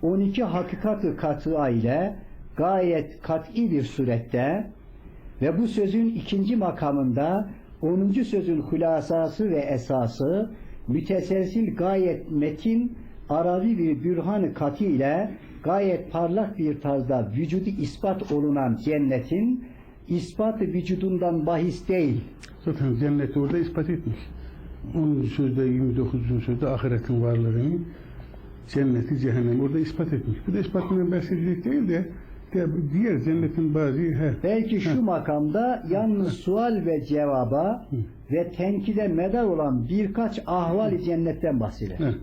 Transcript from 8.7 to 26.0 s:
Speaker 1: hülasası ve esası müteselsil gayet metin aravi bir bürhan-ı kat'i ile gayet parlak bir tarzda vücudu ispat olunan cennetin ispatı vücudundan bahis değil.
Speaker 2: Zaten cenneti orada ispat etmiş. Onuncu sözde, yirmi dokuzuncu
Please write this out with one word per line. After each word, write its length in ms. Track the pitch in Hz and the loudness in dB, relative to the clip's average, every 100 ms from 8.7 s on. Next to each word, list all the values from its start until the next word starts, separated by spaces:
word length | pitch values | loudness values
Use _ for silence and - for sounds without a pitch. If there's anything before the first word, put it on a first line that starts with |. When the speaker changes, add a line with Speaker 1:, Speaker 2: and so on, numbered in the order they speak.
Speaker 1:
hülasası 800 | 156 165 160 - 165 160 156 214 | 0 2 2 2 0 0 0 0
ve 100 | 160 | 0
esası 920 | 143 135 120 135 117 - 139 190 220 - - - - | 0 -2 0 0 0 0 0 0 -2 -8 -14 -12 -2
müteselsil 880 | 139 165 190 - 190 185 208 214 - | -2 0 -2 0 0 2 0 0 0
gayet 560 | 175 190 185 156 - | 0 2 2 0 -2
metin 680 | 156 151 151 226 226 247 - - - - | 0 0 0 0 2 0 -4 -14 -16 -2
aravi 480 | 151 175 180 208 214 | 0 2 2 2 2
bir 260 | 165 139 | 2 2
bürhan-ı 500 | 160 175 165 208 175 | 0 0 0 0 0
kat'i 320 | - 147 143 202 | 0 -2 0 2
ile 460 | 135 135 160 208 - - - | 2 2 2 -2 -6 -14 -8
gayet 480 | 147 190 202 180 - | 0 2 2 0 -2
parlak 460 | 165 170 190 208 196 | -2 0 0 0 0
bir 240 | 156 143 | -2 0
tarzda 500 | 147 139 123 127 104 113 | 0 0 2 0 0 -2
vücudu 340 | 160 185 196 | 0 0 -2
ispat 600 | 196 151 - 196 190 - | -2 -4 -2 -2 -2 -2
olunan 480 | 147 147 143 127 107 - | 0 2 2 2 0 0
cennetin 800 | 151 139 127 113 170 233 254 - - - - - | 2 2 2 0 0 2 0 -4 -18 -20 -20 -4
ispatı 540 | 175 - - 214 220 | -2 -2 -2 0 0
vücudundan 840 | 185 170 180 185 190 180 175 165 156 | -2 -2 0 0 0 2 2 2 0
bahis 420 | 170 175 - - | 2 0 -2 -2
değil. 340 | 185 151 117 - - - - 170 | 2 2 0 -4 -14 -18 -8 -4
Speaker 2:
Zaten 300 | 147 135 117 | 0 0 2
cenneti 400 | 143 143 135 147 | 2 2 0 0
orada 180 | 143 175 | 0 0
ispat 320 | 170 165 156 | 0 -2 -2
etmiş. 260 | 165 165 110 - - - - - - - 165 | -2 -2 -6 -8 -12 -14 -14 -16 -12 -6 0
Onuncu 320 | 156 143 117 | 2 2 0
sözde, 360 | - 135 127 | 0 0 2
yirmi 340 | 131 127 131 | 2 2 2
dokuzuncu 440 | 120 | 2